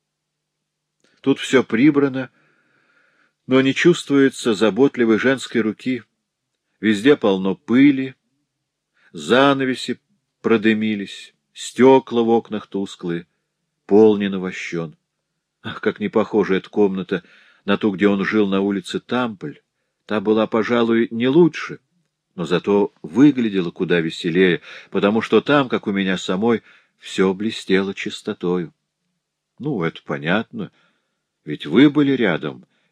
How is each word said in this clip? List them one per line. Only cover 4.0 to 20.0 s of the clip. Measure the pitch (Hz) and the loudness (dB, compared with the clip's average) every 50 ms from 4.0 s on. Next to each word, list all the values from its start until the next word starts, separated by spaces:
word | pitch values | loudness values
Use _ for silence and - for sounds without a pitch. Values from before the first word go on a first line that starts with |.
| - - 143 139 139 135 - - - 123 107 | 0 0 2 2 2 2 0 -2 -2 -2 0
заботливой | 90 110 110 95 110 139 139 - 120 117 113 110 101 | 2 2 0 2 2 2 2 2 0 2 2 2 2
женской | - 127 135 123 - - - 117 | 2 0 -2 -2 -6 -6 -4 -2
руки. | 107 110 101 - - 131 131 117 107 _ _ _ _ _ _ _ _ _ _ _ _ _ _ - | -2 -2 -4 -6 -6 -6 -6 -8 -10 _ _ _ _ _ _ _ _ _ _ _ _ _ _ -4
Везде | 95 110 107 98 107 143 147 | -2 -2 0 2 4 2 2
полно | - - 104 95 95 92 95 90 | 4 2 0 0 0 -2 -4 -4
пыли, | - - - 113 127 139 147 139 131 135 131 - _ _ _ _ _ _ _ _ _ _ _ _ _ _ _ _ _ _ _ | -4 -4 0 2 4 6 4 4 2 -4 -10 -12 _ _ _ _ _ _ _ _ _ _ _ _ _ _ _ _ _ _ _
занавеси | - 85 73 78 113 131 139 143 139 135 135 127 127 - - - 117 - _ _ _ _ _ _ _ _ | -18 -10 -2 0 2 4 4 4 2 0 -2 -4 -4 -6 -6 -8 -10 -10 _ _ _ _ _ _ _ _
продымились, | - 113 113 110 101 110 110 107 110 110 107 101 98 - - - - - _ _ _ _ | 0 0 2 2 2 2 0 0 0 -4 -4 -6 -8 -12 -14 -20 -20 -20 _ _ _ _
стекла | _ - - - - - 123 135 135 135 - - 120 117 | _ -18 -16 -8 0 4 6 6 6 6 4 0 -2 0
в | 117 113 | 2 2
окнах | 117 113 - - 110 104 - | 2 0 0 -4 -12 -12 -12
тусклые, | _ - 98 98 - - - - 87 85 85 87 _ _ _ _ _ _ _ _ _ _ _ _ | _ -8 -8 -8 -8 -10 -10 -8 -6 -6 -8 -8 _ _ _ _ _ _ _ _ _ _ _ _
пол | - 101 104 110 110 104 101 | 4 6 8 8 6 6 2
не | 101 98 | 0 -4
навощен. | 98 95 92 92 90 - - - 87 85 82 78 76 _ _ _ _ _ _ _ _ _ _ _ _ _ | -4 -6 -8 -8 -8 -10 -12 -8 -8 -8 -8 -8 -12 _ _ _ _ _ _ _ _ _ _ _ _ _
Ах, | - 113 - - | -14 -14 -10 -6
как | - 107 95 - | -4 -4 -4 -4
не | 104 95 | -6 -2
похожа | - 113 101 - - 107 92 82 95 | -2 -2 -2 0 0 0 0 0 -2
эта | 92 - - | -4 -4 -4
комната | - 107 104 98 95 95 90 - 98 87 - _ _ _ _ _ _ _ - | -2 0 0 0 0 -4 -6 -6 -6 -8 -8 _ _ _ _ _ _ _ -4
на | 98 101 | -2 -2
ту, | 95 - 107 | 0 0 -2
где | 95 82 101 101 | -2 0 0 0
он | 101 98 92 | 2 0 -2
жил | - 110 110 104 | -2 0 0 0
на | 98 95 95 | 0 0 0
улице | 98 101 101 98 87 - - 92 | 0 0 -2 -4 -6 -8 -10 -10
Тампль. | _ - 120 123 127 117 110 175 82 76 - _ _ _ _ _ _ _ _ _ | _ -6 -6 -4 -4 -6 -8 -10 -14 -14 -14 _ _ _ _ _ _ _ _ _